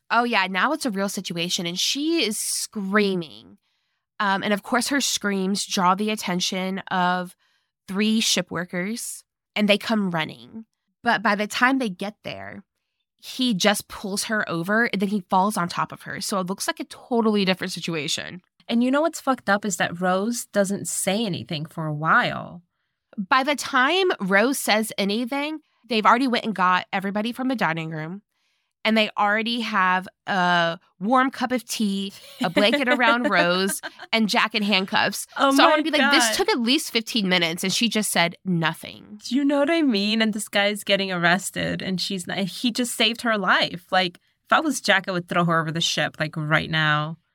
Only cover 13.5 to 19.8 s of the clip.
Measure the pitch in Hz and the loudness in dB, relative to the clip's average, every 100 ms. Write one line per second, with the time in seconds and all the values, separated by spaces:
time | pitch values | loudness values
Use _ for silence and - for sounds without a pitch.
13.5 | 185 202 208 - - 196 202 - 214 - | 2 2 2 -2 -10 -8 -6 -4 -4 -2
14.5 | 165 175 214 233 196 196 208 - 190 196 | -4 0 0 0 0 -2 -2 0 2 2
15.5 | 214 175 - 156 - - 147 - 196 185 | 0 -4 -4 -6 -8 -12 -10 -4 -4 -4
16.5 | 196 - - 294 - - 233 220 208 185 | -4 -6 -6 -10 -16 -2 2 2 4 2
17.5 | 185 185 180 165 160 147 - 73 175 - | 0 -4 -6 -6 -4 -4 -4 -6 -10 -18
18.5 | _ - 233 247 277 320 - - 254 - | _ -4 0 2 2 0 -2 -2 -2 0
19.5 | 202 214 180 | 0 0 -2